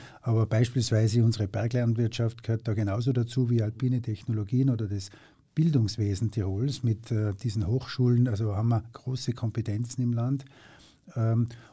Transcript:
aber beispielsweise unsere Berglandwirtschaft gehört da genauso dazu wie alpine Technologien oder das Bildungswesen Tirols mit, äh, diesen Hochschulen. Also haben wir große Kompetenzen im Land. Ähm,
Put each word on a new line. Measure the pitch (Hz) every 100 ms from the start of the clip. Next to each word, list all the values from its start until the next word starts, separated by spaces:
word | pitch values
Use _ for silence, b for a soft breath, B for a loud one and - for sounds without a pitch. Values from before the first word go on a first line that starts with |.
| B B
aber | - 113
beispielsweise | 107 110 107 131 110 110 110 117
unsere | 113 110 98
Berglandwirtschaft | - 117 123 120 113 117 117 117 -
gehört | - 113 -
da |
genauso | 104 101 101 120
dazu | 123 117 - 120
wie | 120
alpine | 107 107 127 123
Technologien | 113 104 - 107 98 123 139
oder | 113 107
das | 101 95 B B B _
Bildungswesen | - 165 143 107 - 104 95 113
Tirols | 113 95 95 139 131
mit, | 117 104 -
äh, | 107 107
diesen | 98 117 110 92
Hochschulen. | 131 - - 123 120 123
Also | 104 110
haben | 101 117
wir | 120 -
große | - - 127 -
Kompetenzen | 117 113 113 107 104 117 -
im | 120
Land. | 117 120 139 - B B B B B -
Ähm, | 117 113 113 120 B B